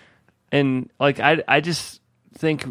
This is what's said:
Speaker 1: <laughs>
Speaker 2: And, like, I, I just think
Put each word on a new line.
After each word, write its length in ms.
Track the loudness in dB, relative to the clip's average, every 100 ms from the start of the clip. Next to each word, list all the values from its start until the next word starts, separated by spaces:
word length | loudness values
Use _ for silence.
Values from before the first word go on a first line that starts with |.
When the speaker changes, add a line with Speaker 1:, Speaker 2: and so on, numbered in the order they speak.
Speaker 1:
<laughs> 460 | -6 _ _ _ _
Speaker 2:
And, 380 | 0 0 -2 -6 -2
like, 220 | 0 2
I, 240 | 2 2 2
I 140 | 2
just 400 | 2 -4 -8 -18 _ _ _
think 320 | -6 -4 -4 -6